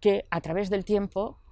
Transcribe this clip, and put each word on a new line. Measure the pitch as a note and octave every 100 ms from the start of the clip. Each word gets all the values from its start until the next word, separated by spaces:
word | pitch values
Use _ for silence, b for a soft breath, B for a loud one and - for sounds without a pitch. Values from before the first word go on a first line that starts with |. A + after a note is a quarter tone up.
que | G#3 G3 -
a | E3+
través | D#3 F3 G3+
del | G3
tiempo | F3+ G#3 G3+ F#3+ A3 - -